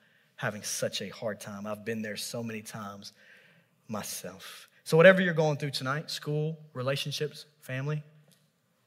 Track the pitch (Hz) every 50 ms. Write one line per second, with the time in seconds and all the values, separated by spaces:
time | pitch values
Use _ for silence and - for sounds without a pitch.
0 | _ _ _ _ _ _ _ - - 120 104 104 101 - - - - 107 - -
1 | 113 95 - - - 113 104 101 - 110 104 101 101 107 107 104 101 113 113 110
2 | 110 107 104 - - - - 120 117 113 113 107 104 - - 117 107 98 101 101
3 | 101 - - - - - - - - - - - _ _ _ _ _ - 110 104
4 | - - - - - 92 92 95 - - - - - - _ - - - - 160
5 | 165 185 190 180 190 180 165 156 156 156 147 139 151 143 127 - 139 131 139 151
6 | - - - - - 147 147 151 151 156 160 156 - - - 127 123 131 143 143
7 | - 151 135 - 151 143 - - - - _ _ - - 131 131 135 147 151 151
8 | 147 - - - - - - _ _ _ _ _ _ _ _ _ _